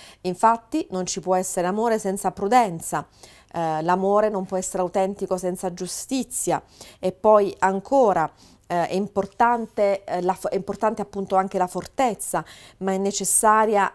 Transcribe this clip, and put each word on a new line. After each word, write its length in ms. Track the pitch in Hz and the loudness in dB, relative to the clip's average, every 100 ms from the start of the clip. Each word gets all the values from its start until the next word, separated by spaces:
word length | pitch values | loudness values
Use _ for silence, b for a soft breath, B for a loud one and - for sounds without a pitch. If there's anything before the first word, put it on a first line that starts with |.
| B B | B B
Infatti 640 | 180 180 226 233 - 311 - | -8 2 2 2 -2 -6 -4
non 160 | 185 180 | -6 -6
ci 140 | 196 | -6
può 160 | 180 185 | 0 0
essere 320 | 190 - 175 | 0 -2 -2
amore 320 | 208 233 220 | 0 0 0
senza 320 | 196 196 190 | -2 -4 -4
prudenza, 760 | 180 202 247 214 165 - 156 - B B B B | -4 2 2 2 -2 -6 -6 -8 B B B B
eh, 300 | 170 165 156 | -4 -2 -2
l'amore 460 | 160 185 190 208 214 | 0 0 2 2 2
non 160 | 196 | 0
può 120 | 190 185 | -4 -4
essere 260 | 185 180 | -4 -4
autentico 540 | 180 196 190 202 196 180 | -2 0 -2 -2 -4 -4
senza 360 | 180 185 185 | -4 -4 -6
giustizia 880 | 180 180 - - 262 - - - 151 B B B B | -6 -8 -8 -4 -4 -4 -4 -2 -2 B B B B
e 140 | 185 | -6
poi 420 | - 220 214 202 - | 0 6 6 4 0
ancora, 680 | 190 196 - 277 220 175 151 b b b - | 0 0 2 4 4 2 -2 b b b -6
eh, 220 | 175 165 | -2 -2
è 60 | |
importante, 1080 | 185 208 196 196 - 240 240 220 - 202 196 | -2 -2 -4 -4 2 2 2 -2 0 0 0
eh, 180 | - 180 | -4 -2
la 140 | 180 | -2
fo-, 140 | 180 - | -2 -4
è 80 | 196 | -4
importante 460 | 190 196 220 226 | -6 -2 -2 -2
appunto 340 | 202 196 190 190 | -6 -8 -2 0
anche 220 | 190 190 | 0 -2
la 100 | 180 | -2
fortezza, 760 | 180 - - 254 190 - 170 156 B B - | -4 -6 -2 0 -2 -4 -6 -6 B B -6
ma 120 | 190 | -2
è 80 | 190 | -2
necessaria 960 | 196 196 190 - 214 214 220 202 190 | -2 -2 -2 2 4 6 4 2 0